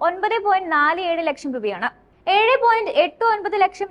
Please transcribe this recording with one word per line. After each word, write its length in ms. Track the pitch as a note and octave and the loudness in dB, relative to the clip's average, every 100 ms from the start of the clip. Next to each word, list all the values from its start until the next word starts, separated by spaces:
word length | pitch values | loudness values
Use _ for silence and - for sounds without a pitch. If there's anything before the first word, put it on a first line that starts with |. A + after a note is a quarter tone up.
ഒൻപത് 360 | D#4+ F4+ G#4 A4+ G4+ | -4 -2 -2 -2 0
പോയിന്റ് 260 | F#4+ F4+ | 0 0
നാല് 300 | D#4 D4 E4+ | 2 2 0
ഏഴ് 260 | F4+ E4+ E4 | -2 -2 -2
ലക്ഷം 260 | C#4 D4 | -4 -6
രൂപയാണ്. 360 | B3+ G#3 F#3 A#3 - _ _ - | -6 -4 -4 -6 -8 _ _ 0
ഏഴ് 280 | G4 A4+ B4+ | 2 4 4
പോയിന്റ് 280 | A#4 A4+ G4+ | 4 2 0
എട്ട് 320 | D4 F4 - A4+ | 0 0 0 -2
ഒൻപത് 300 | G#4+ G4+ G4+ F#4+ | 0 -2 0 0
ലക്ഷം 220 | G4 G4+ | -2 -8